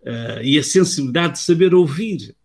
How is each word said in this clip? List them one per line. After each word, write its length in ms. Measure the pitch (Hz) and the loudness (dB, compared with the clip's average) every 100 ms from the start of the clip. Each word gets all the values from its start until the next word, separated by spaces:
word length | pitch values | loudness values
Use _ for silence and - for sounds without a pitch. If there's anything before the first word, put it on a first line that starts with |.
eh, 360 | - 117 117 - | -10 -10 -10 -8
e 140 | 123 147 | 0 0
a 40 | |
sensibilidade 720 | 143 185 180 - 135 123 170 | 2 2 2 0 -2 0 -2
de 60 | 139 | -4
saber 340 | - 170 185 | -2 2 4
ouvir 600 | 180 170 147 226 175 107 - | 4 2 -2 -6 -8 -10 -20